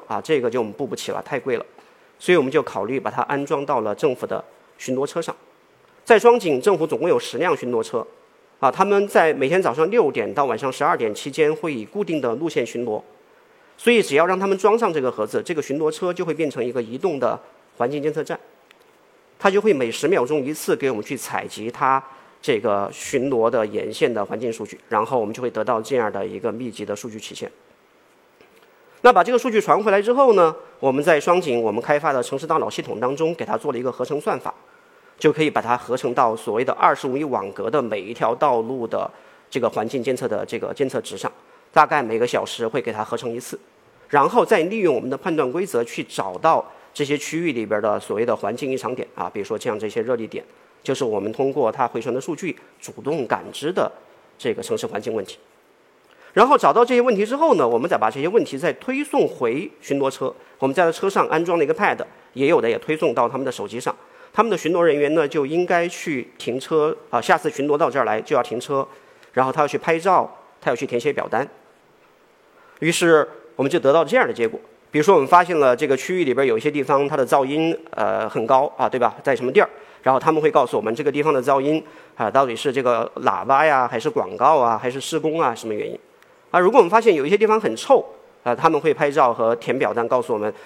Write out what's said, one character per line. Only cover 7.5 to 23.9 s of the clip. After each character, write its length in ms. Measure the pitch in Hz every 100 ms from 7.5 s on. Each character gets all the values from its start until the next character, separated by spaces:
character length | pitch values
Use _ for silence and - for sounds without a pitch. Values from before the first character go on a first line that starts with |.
| 143
巡 160 | 123
逻 100 | 120
车， 240 | 110 120 - - _ _ _ _
啊， 100 | 131
他 140 | 131
们 240 | 196 202 202
在 260 | 208 160
每 140 | 135 135
天 140 | 180
早 120 | 175
上 160 | 117 160
六 220 | 233 160
点 200 | 127 101
到 100 | 101
晚 160 | 139 110
上 120 | 131
十 120 | 131
二 140 | 147 175
点 180 | 110 104
期 160 | -
间， 220 | 135 151 156
会 180 | 170
以 120 | 131 104
固 180 | 202
定 160 | 185 156
的 160 | 127 117
路 140 | 165
线 160 | 147 117
巡 200 | 120 120
逻。 160 | 104 - _ _ _ _ _ _ _
所 140 | -
以 120 | 233
只 120 | - 143
要 100 | 175
让 120 | 185
他 80 | 196
们 120 | 190
装 200 | 214 226
上 140 | 226
这 80 | 156
个 100 | 127
盒 160 | 113 107
子， 160 | 123
这 140 | 110 165
个 60 |
巡 180 | 139 139
逻 100 | 156
车 240 | 156 180
就 120 | 175 170
会 80 |
变 180 | 147 156
成 120 | 135
一 80 | 123
个 120 | 123
移 140 | 113 127
动 200 | 185 143
的 220 | 120 107 - _ _ _
环 120 | 120
境 140 | 147
监 80 | 147
测 80 | 151
站。 160 | 147 170 - _ _ _ _ _ _ _ _ _ 202
它 60 |
就 100 | 190
会 100 | 214
每 200 | 156 120
十 160 | 113 147
秒 180 | 185 123
钟 180 | 151
一 80 | 131
次 240 | 151 - 160
给 140 | 139
我 60 | 110
们 100 | 107
去 100 | 131
采 300 | - 101 -
集 240 | - 107
它 340 | - 135 135 - - - _
这 180 | - 117
个 300 | 110 101 101
巡 380 | - - 135 135
逻 180 | 127 113
的 160 | 120
沿 300 | 107 104 110